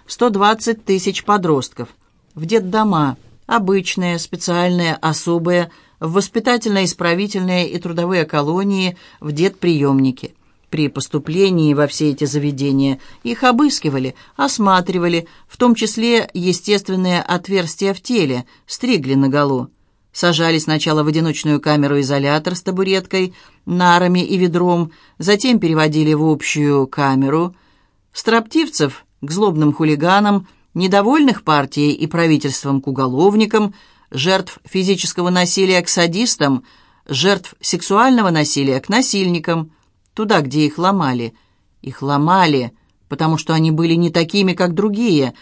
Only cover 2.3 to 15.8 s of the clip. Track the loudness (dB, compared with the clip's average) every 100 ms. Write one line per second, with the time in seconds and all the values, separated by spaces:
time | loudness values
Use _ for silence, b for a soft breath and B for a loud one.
2.3 | -12 -2 -2 0 0 0 0 -2 -4 -12
3.3 | -20 -4 -2 0 -2 -2 -4 -4 -4 -8
4.3 | -8 -4 0 0 0 0 -2 -2 -2 -2
5.3 | -2 0 0 -2 b b b -4 -2 -2
6.3 | -2 0 0 0 0 -2 -2 -2 -2 -2
7.3 | -4 -2 -2 -2 -6 -6 -4 -2 -2 -2
8.3 | -2 -2 -2 0 0 -2 -6 B B -8
9.3 | -2 -2 0 0 2 2 2 2 -2 -10
10.3 | _ _ _ _ -4 -4 -4 -6 -6 -2
11.3 | 2 2 4 2 2 0 0 -2 0 -2
12.3 | -2 -2 -2 0 0 0 -2 B B -8
13.3 | -2 0 2 2 0 -4 -4 -6 B B
14.3 | -4 -4 0 2 2 2 -2 0 -2 -4
15.3 | B -16 0 2 2